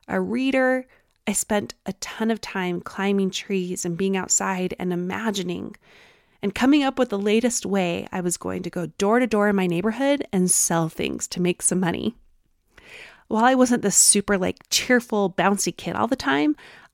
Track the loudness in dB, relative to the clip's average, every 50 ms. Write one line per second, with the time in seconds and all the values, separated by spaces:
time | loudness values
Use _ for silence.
0 | _ -4 -2 -2 -2 -2 -2 -2 0 0 2 2 2 2 2 0 -4 _ _ _
1 | _ _ _ _ -6 -4 -2 -2 -2 -2 -2 -2 -2 -4 -10 _ -10 -10 -10 -10
2 | -10 -12 -8 -4 -2 -2 -2 -2 -4 -8 -6 -4 -4 -4 -4 -6 -8 -10 -8 -4
3 | -2 0 2 2 0 0 -2 -6 -6 -4 -4 -4 -4 -4 -6 -6 -6 -4 -4 -2
4 | -2 0 0 -2 -2 -2 -2 0 0 -2 -2 -2 -2 -4 -4 -4 -4 -4 -2 -2
5 | -2 -4 -4 -4 -4 -4 -4 -4 -4 -4 -6 -6 -8 -10 -14 -16 _ _ -20 -20
6 | -20 -20 _ _ _ _ _ _ -6 -4 -2 0 4 4 4 4 4 2 0 0
7 | 0 0 -2 -2 0 2 2 2 2 2 0 -2 -4 -2 0 0 0 0 -2 -4
8 | -6 -6 -6 -4 -2 -2 -2 -4 -4 -6 -6 -6 -6 -6 -6 -6 -8 -6 -4 -2
9 | 0 2 4 4 2 2 2 2 2 2 2 2 2 0 0 0 0 -2 0 0
10 | 0 2 0 0 -2 -2 0 2 2 2 2 2 0 2 2 0 0 0 -2 -4
11 | -6 -4 -4 -6 -8 -8 -4 -2 0 0 0 0 -2 -2 0 0 0 0 0 -2
12 | -2 -4 -6 -8 -12 _ _ _ _ _ _ _ _ _ _ _ -20 -20 -20 -20
13 | -20 -20 -20 -20 _ -4 0 2 4 4 6 6 6 4 4 2 0 2 2 4
14 | 4 4 4 4 2 2 2 2 2 0 -2 -4 -6 -4 -2 -2 2 4 2 2
15 | 2 0 0 0 0 0 2 2 2 2 2 2 0 -2 -4 -4 -6 -6 -2 -2
16 | 0 0 -2 -2 0 0 0 2 2 2 0 0 -4 -20 -20 -20 -20 -12